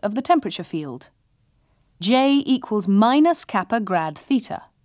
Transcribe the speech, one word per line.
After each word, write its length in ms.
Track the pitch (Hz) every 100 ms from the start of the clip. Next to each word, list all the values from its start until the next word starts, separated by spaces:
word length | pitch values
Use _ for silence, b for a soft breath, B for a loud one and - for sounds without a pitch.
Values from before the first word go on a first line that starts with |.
of 140 | 208 220
the 60 |
temperature 420 | 262 339 180 -
field. 460 | 170 165 147 127 - _ _ _ _ _ _ _ _ _
J 420 | 180 262 269 277
equals 440 | - 262 - 214 180
minus 560 | 202 226 285 330 330
kappa 340 | - 202 180 233
grad 400 | 190 180 160 151
theta. 440 | - 262 - 165 - _